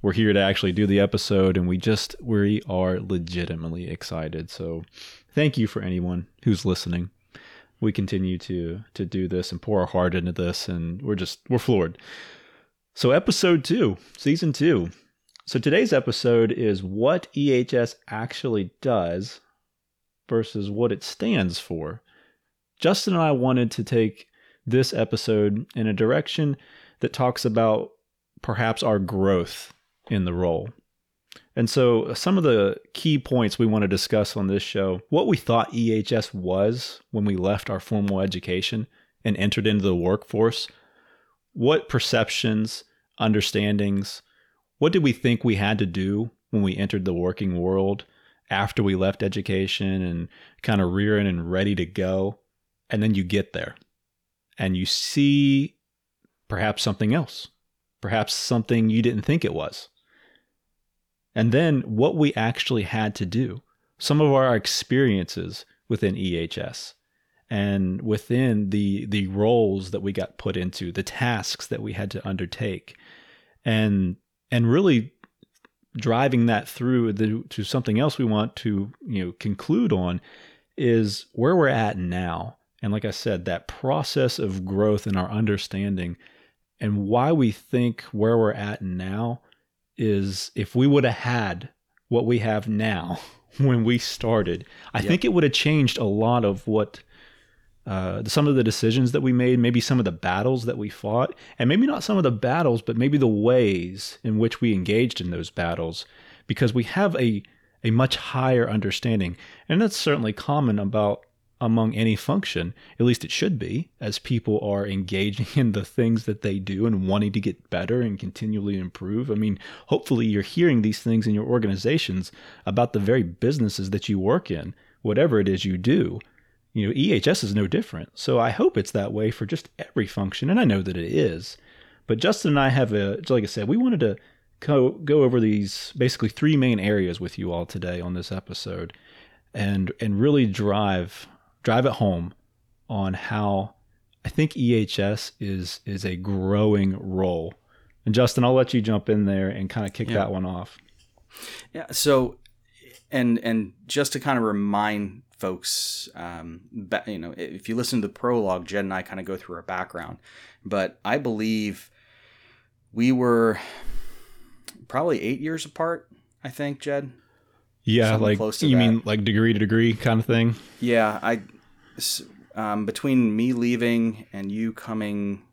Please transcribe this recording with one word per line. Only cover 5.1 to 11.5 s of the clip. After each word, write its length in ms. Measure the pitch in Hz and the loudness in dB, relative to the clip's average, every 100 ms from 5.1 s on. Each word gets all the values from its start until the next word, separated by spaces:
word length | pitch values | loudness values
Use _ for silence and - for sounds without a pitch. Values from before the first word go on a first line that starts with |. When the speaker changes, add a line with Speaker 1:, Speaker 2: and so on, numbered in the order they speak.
| - _ | -20 _
Speaker 1:
thank 240 | - 151 127 | 0 2 2
you 80 | 107 | -2
for 160 | - | -2
anyone 460 | 98 90 87 90 87 _ | -4 -2 -2 -4 -8 _
who's 200 | - 98 | 0 0
listening. 460 | 95 90 - 87 92 _ _ - - - _ _ | 0 -2 -2 -4 -6 _ _ -20 -20 -20 _ _
We 120 | 110 | -2
continue 460 | 101 95 98 92 90 | -2 -2 -2 -2 -4
to, 440 | - 90 82 87 107 | -4 -6 -4 -8 -14
to 100 | - | -8
do 240 | 92 95 92 | -6 -4 -2
this 240 | 92 90 | -2 -4
and 80 | 87 | -8
pour 200 | - 104 | -2 0
our 80 | 90 | 0
heart 260 | 92 90 | 2 0
into 180 | 90 87 | 0 -4
this, 380 | 87 87 87 - | -2 -4 -4 -6
and 320 | 87 82 90 | -6 -6 -6
we're 140 | 135 101 | -4 -4
just, 240 | 90 - | -4 -10
we're 80 | _ | _